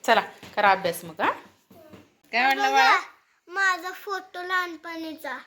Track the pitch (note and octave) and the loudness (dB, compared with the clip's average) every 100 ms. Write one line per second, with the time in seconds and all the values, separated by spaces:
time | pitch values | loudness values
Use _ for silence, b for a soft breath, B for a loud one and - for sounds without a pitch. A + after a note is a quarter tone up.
0 | - A3 - - - - G3+ F#3+ F3+ E3+ | 4 2 2 -16 -10 2 4 4 0 -6
1 | E3+ D#3+ C4+ C#5+ - _ _ - - - | -12 -4 -4 -4 -14 _ _ -20 -20 -20
2 | _ _ _ A3+ C4 C4+ C4+ C4+ C4 F#4+ | _ _ _ 0 0 2 2 4 6 4
3 | - _ _ _ _ F#4 F#4+ F4+ F4+ F#4 | 0 _ _ _ _ -2 0 0 -6 -12
4 | - F#4+ F#4 F4+ F4+ F#4 F4+ D#4 E4 E4 | -8 -8 -8 -12 -4 -4 -4 -10 -12 -10
5 | D#4+ D#4 D4 B3+ | -10 -10 -12 -12